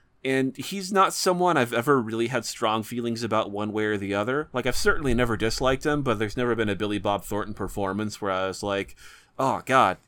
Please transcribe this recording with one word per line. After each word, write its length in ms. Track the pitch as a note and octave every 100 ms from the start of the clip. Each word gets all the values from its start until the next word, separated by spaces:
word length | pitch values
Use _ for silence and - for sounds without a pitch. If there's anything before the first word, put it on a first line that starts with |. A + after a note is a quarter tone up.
| _ _
And 320 | C3 C3+ C3+ -
he's 380 | B2 G3 F#3
not 200 | G3 F3+
someone 440 | - F#3+ F3+ F3+ D#3+
I've 160 | A#2
ever 280 | A#2+ B2 C#3
really 260 | A2 A2+ A#2
had 180 | B2+ -
strong 360 | - A2+ A2
feelings 400 | G#2 A#2+ A#2 A2+
about 280 | A#2 A2 G2+
one 220 | G2+ G#2+
way 100 | G#2+ G#2+
or 100 | G#2
the 180 | G2 G2
other. 320 | G#2+ C#3 D#3
Like, 120 | B2+ B2+
I've 120 | -
certainly 360 | G#3 F3+ C#3
never 220 | A#2+ A#2+ G#2
disliked 500 | A2 - C3 C3+ D3+
him, 160 | D3
but 160 | C3+ G#2
there's 200 | G#2+ B2+
never 180 | A#2+ A2+
been 140 | G#2
a 80 | F#2+
Billy 200 | G#2 G#2
Bob 280 | G2+ G2+ -
Thornton 280 | G#2 G2+
performance 680 | G2+ F#2+ - F#2+ G2 G#2+ -
where 100 | G2+
I 160 | F#2 F#2+
was 160 | F#2
like, 320 | G2+ G2 F#2+ - - - _ -
"Oh, 240 | C3+ G2 -
God, 320 | C3 G#2 F2+